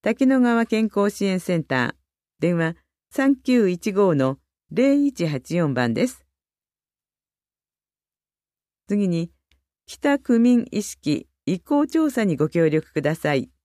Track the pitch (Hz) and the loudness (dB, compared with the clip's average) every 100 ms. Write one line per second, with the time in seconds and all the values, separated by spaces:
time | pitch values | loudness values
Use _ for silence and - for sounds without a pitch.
0 | - 226 262 262 247 233 226 220 220 - | -4 0 2 4 2 2 0 0 -2 0
1 | 202 202 202 185 - 170 - 131 123 - | -2 0 -2 -2 -2 -4 -2 -2 -2 -6
2 | _ _ _ _ 165 170 165 165 _ _ | _ _ _ _ -2 0 -2 -4 _ _
3 | _ - 269 269 - 247 196 180 - 196 | _ -2 0 0 0 2 2 0 -4 0
4 | 196 151 131 135 _ _ _ 160 269 285 | 2 2 0 -2 _ _ _ 0 2 2
5 | 285 - 170 143 - 170 160 127 120 110 | 0 -2 -4 -4 -4 -2 -2 0 0 0
6 | 254 - _ _ _ _ _ _ _ _ | -2 -6 _ _ _ _ _ _ _ _
7 | _ _ _ _ _ _ _ _ _ _ | _ _ _ _ _ _ _ _ _ _
8 | _ _ _ _ _ _ _ _ _ 202 | _ _ _ _ _ _ _ _ _ -2
9 | 196 165 170 _ _ _ _ _ _ - | 0 -2 -6 _ _ _ _ _ _ -6
10 | 285 277 - 233 240 240 - - 202 - | -2 -2 0 2 4 2 0 -6 -8 -8
11 | - 147 - _ - 180 _ 285 294 320 | -4 -4 -6 _ -6 -6 _ 0 0 0
12 | 311 254 208 143 151 170 165 156 - - | -2 0 -2 0 -2 2 2 0 -2 -4
13 | 147 160 151 139 123 _ | -4 -2 -2 -2 -4 _